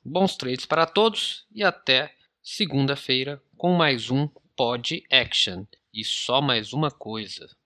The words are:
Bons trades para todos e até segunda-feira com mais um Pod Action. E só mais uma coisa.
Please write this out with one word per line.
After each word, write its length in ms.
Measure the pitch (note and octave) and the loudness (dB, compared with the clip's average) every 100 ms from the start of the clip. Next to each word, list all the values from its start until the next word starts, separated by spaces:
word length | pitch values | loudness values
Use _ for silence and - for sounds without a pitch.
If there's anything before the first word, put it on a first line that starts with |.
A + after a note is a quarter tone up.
| B2+ | -4
Bons 320 | E3 F#3+ - | 0 0 0
trades 280 | B2+ B2+ - | -6 -4 0
para 200 | D#3+ D#3+ | 2 2
todos 600 | - A3 G#3 - - - | 4 2 2 -6 -8 -12
e 100 | G#3+ | 0
até 540 | G3 - - C3 D3 _ _ _ | 0 0 2 2 2 _ _ _
segunda-feira 1040 | - - F#3+ C#3 C3+ C#3 - B2+ C3+ C#3+ _ - | -10 -4 -2 0 0 -2 -2 -2 -2 -8 _ -4
com 160 | F3 | 2
mais 360 | F3 D3+ B2 A2+ | 4 4 2 0
um 200 | C3 D3 - _ - | 0 0 -4 _ -2
Pod 480 | A#2+ B2 A#2+ D3+ - | -2 -2 -4 -6 2
Action. 540 | C3 A#2 - - F#2 G2+ _ _ | 2 4 0 -2 -4 -12 _ _
E 120 | G#2+ A2 | -10 -8
só 360 | - - B2+ | -6 0 2
mais 300 | C#3+ A#2 G#2+ | 2 0 -2
uma 180 | C3+ D3+ | -4 -4
coisa. 640 | - G#2+ A2 G2 - - _ | -4 -10 -10 -10 -14 -18 _